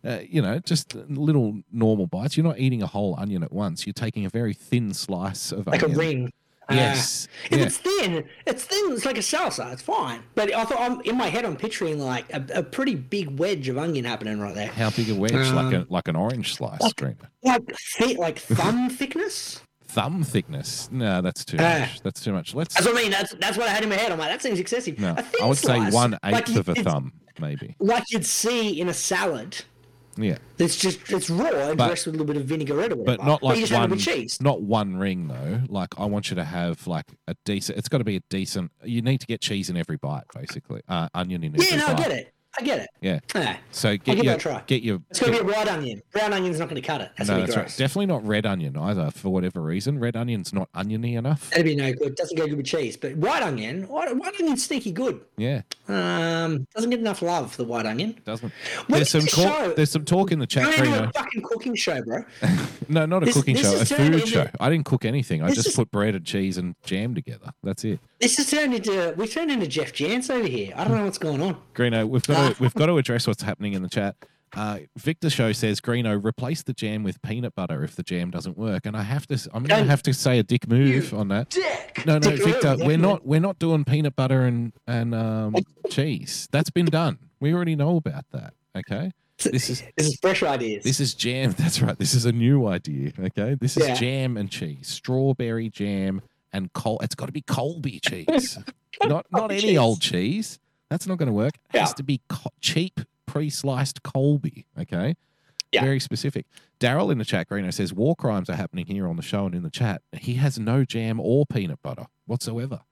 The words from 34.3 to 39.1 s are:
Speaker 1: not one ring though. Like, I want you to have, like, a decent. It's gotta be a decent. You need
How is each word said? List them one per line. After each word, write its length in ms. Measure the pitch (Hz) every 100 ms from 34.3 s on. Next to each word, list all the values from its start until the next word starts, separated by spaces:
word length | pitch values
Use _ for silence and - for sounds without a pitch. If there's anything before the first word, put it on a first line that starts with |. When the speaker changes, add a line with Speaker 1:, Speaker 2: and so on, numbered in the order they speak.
| -
Speaker 1:
not 220 | 131 113
one 340 | 98 110 101 92
ring 320 | 98 92 82
though. 320 | 64 71 107 127
Like, 300 | 98 90 -
I 80 | 104
want 240 | 104 98
you 60 | 90
to 80 |
have, 420 | 78 87 87 82 -
like, 180 | 82 - - -
a 60 | 85
decent. 340 | - 101 - -
It's 100 | -
gotta 160 | 139
be 120 | 110 95
a 60 | -
decent. 420 | 95 95 101 87 _
You 160 | - 120
need 180 | 117